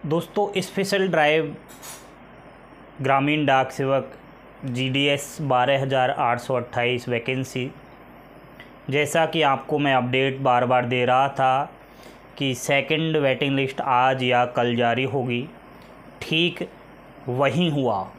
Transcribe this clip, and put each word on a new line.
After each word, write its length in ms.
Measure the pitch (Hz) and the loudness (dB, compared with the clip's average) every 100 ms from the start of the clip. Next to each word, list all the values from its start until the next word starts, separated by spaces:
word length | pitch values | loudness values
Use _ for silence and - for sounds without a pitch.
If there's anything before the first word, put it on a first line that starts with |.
| 151 | 0
दोस्तों, 560 | 165 170 - 202 196 | -2 -2 -2 -2 -2
special 460 | 185 - 196 202 190 | -4 -4 -2 0 2
drive 480 | 165 151 156 156 - - - - - - - - - - - - - - - | 2 4 4 0 -8 -18 -20 -18 -18 -20 -20 -20 -20 -20 -20 -20 -20 -20 -6
ग्रामीण 440 | 135 139 143 151 143 | 0 2 2 0 2
डाक 260 | 135 131 | 2 2
सेवक 420 | - 135 135 120 - - - - - 135 | -2 0 0 -2 -16 -20 -20 -20 -14 -8
जीडीएस 720 | 120 131 135 143 143 - - | -4 -2 2 2 0 -4 -8
बारह 400 | 143 127 127 139 | 0 2 4 2
हज़ार 280 | 135 131 127 | 2 0 0
आठ 300 | - 123 120 | 0 0 0
सौ 160 | - 127 | -2 -4
अट्ठाईस 520 | 120 120 120 123 127 | -2 -2 -2 -2 -2
vacancy, 600 | 117 120 131 131 127 127 - - - - - - - - - - - - | -4 -2 -4 -4 -6 -8 -10 -20 -20 -20 -20 -20 -20 -20 -20 -20 -16 -4
जैसा 360 | 135 147 165 160 | -2 0 0 0
कि 160 | 165 | 2
आपको 380 | 147 135 - 151 | 2 0 -2 -2
मैं 140 | 143 131 | 2 2
update 440 | 123 131 135 135 | 2 0 0 0
बार 260 | 135 123 123 | 2 2 4
बार 200 | 127 120 | 2 2
दे 180 | 123 123 | 0 2
रहा 220 | 127 139 | 2 2
था 420 | - 131 131 147 - - - - - - - | 0 0 0 -2 -10 -20 -20 -20 -20 -20 -4
कि 160 | 139 123 | -4 -2
second 600 | - 139 139 156 160 156 | 0 0 2 -2 0 2
waiting 380 | 139 123 143 135 | 2 0 0 0
list 260 | 135 - | -2 -4
आज 420 | 143 123 131 131 | 0 4 4 2
या 200 | 127 120 123 | 2 2 2
कल 300 | 127 120 120 | 0 0 2
जारी 280 | 120 117 | 0 0
होगी, 400 | 131 135 123 120 147 - - - - - - - | -2 -2 -2 -4 -6 -16 -20 -20 -20 -20 -20 -16
ठीक 460 | - 160 175 170 180 - - - - - - | -4 0 0 -2 -12 -14 -20 -20 -20 -14 -6
वही 400 | 123 139 127 175 | 0 2 2 0
हुआ। 380 | 143 127 98 95 | 2 0 -2 -4